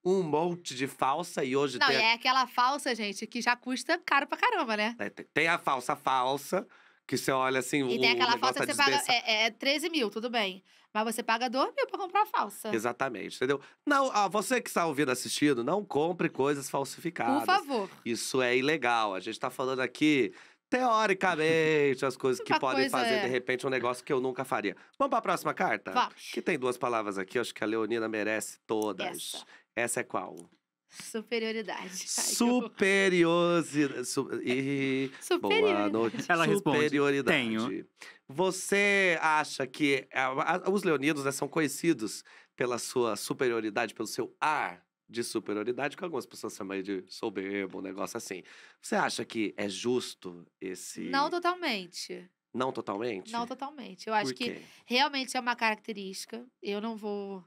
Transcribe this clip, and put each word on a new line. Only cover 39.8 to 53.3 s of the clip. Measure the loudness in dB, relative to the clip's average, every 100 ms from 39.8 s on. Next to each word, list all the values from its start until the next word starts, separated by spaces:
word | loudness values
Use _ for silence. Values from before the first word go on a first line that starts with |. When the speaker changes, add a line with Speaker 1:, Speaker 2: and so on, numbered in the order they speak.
| 2 2 0
Speaker 1:
a, | -2 0 0 0 0 2
a, |
os | 2
leoninos, | 2 2 2 2 -2
né, |
são | -2 -2
conhecidos | 0 0 0 0 0 -2 -8 -16 -20 _ -4
pela | -2 -2
sua | -2 0 0 0
superioridade, | -6 0 0 0 0 -2 -2
pelo | -4 -8
seu | -6 -8 _
ar | 0 0 -4 -8 _ _ _
de | -6
superioridade, | -4 -4 -2 -4 -2 -2 -4 -6
que |
algumas | -6 -6 -8
pessoas | -10 -10 -8
chamam | -6 -6
aí |
de | -4 -6 -8
soberbo, | -8 -6 -4 -4 -4 -4 -8
um |
negócio | -10 -6 -6 -6
assim. | -8 -10 -12 -20 -20 _
Você | -4 0
acha | 0 -2 -6
que | -2 -2 -2
é | -6
justo | -2 0 0 -2 -12 -14 -14 -20 _
esse | -10 -10 -12 -10 -4
Speaker 2:
Não | -2 0
totalmente. | 0 -2 -2 -4 -4 -8 -12 -12 -12 -14 _ _
Speaker 1:
Não | -4 -4
totalmente? | -4 -6 -4 -4 -6 -8